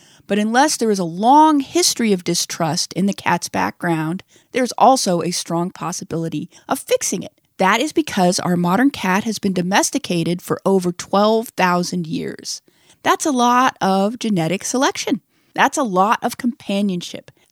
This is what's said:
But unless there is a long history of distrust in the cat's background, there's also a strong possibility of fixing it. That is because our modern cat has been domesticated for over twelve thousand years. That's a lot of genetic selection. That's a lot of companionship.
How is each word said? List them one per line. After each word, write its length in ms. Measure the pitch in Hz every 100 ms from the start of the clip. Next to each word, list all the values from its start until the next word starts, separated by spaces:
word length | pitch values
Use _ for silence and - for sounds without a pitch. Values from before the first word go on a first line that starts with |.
| _ _ -
But 120 | 208
unless 380 | 214 240 294 -
there 140 | 226
is 80 | 196
a 40 |
long 560 | 170 170 233 294 311 294
history 540 | 269 339 349 - 233
of 100 | 185
distrust 720 | 175 175 - - 160 170 -
in 120 | - 196
the 80 |
cat's 360 | 190 - 175 -
background, 720 | 196 185 - 175 160 156 185 - _ _
there's 180 | 254 247 -
also 440 | 220 262 202 175
a 100 | 170
strong 400 | 175 - 170 180
possibility 800 | - 160 180 185 160 165 156 165 _ -
of 120 | 262
fixing 420 | - 508 - 190
it. 180 | - - _ -
That 220 | 190 220
is 140 | 302
because 460 | - 302 - 180 185
our 180 | - 175
modern 340 | 175 190 277
cat 320 | - 190 190 226
has 140 | 202
been 140 | 202
domesticated 880 | 185 180 208 330 269 - 175 165 180
for 180 | - - 196
over 260 | 196 180
twelve 580 | 175 - 196 214 220 233
thousand 580 | - 185 180 175 180 160
years. 540 | 170 147 - - - - _ _ _
That's 220 | 330 381 330
a 60 |
lot 460 | 254 240 247 262 -
of 380 | 190 190 202 247
genetic 440 | 226 190 160 190
selection. 580 | - 247 294 - - 233 - _ _
That's 240 | - 233 -
a 60 |
lot 360 | 247 180 202 240
of 140 | 240 -
companionship. 920 | 247 - - 196 202 180 - - - _ _